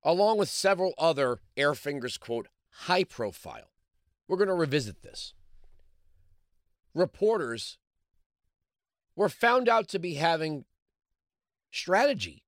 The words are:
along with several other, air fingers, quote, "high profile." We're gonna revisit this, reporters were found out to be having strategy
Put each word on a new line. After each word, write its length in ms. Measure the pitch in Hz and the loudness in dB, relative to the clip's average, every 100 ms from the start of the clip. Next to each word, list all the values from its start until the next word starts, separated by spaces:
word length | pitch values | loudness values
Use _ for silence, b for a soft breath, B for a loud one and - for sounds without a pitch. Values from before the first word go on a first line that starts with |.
along 320 | 143 175 208 220 | 2 4 4 4
with 120 | 190 | 0
several 460 | - 190 190 185 - | 0 0 2 0 2
other, 400 | 160 143 131 113 _ - | 0 2 0 -2 _ 0
air 180 | 143 | 0
fingers, 440 | 143 143 143 123 - | 0 -6 -6 -8 -10
quote, 300 | - 117 104 _ _ | -6 -8 -8 _ _
"high 340 | - - 180 | -16 0 0
profile." 680 | 190 - 107 - 82 57 - _ _ _ _ _ _ | 0 -4 -8 -8 -16 -18 -20 _ _ _ _ _ _
We're 100 | 185 | 0
gonna 160 | 202 | 0
revisit 480 | 180 156 147 107 107 | 2 0 0 -2 -12
this, 300 | - - - - - - - - _ _ _ _ _ _ _ _ _ _ _ | -18 -16 -16 -18 -20 -20 -20 -20 _ _ _ _ _ _ _ _ _ _ _
reporters 880 | 160 175 - 214 220 131 117 - - _ _ _ _ _ _ _ _ _ _ _ _ _ | -2 -2 2 0 2 -2 -6 -10 -16 _ _ _ _ _ _ _ _ _ _ _ _ _
were 140 | - 196 | -2 -2
found 400 | - 233 247 240 | 2 2 4 4
out 180 | 226 202 | 2 0
to 140 | 190 | -6
be 140 | 175 | -6
having 500 | 143 165 165 160 147 - _ _ _ _ _ _ _ _ _ _ | -2 0 0 -2 -8 -12 _ _ _ _ _ _ _ _ _ _
strategy 720 | - - - 285 220 98 - | -12 0 2 2 0 -6 -12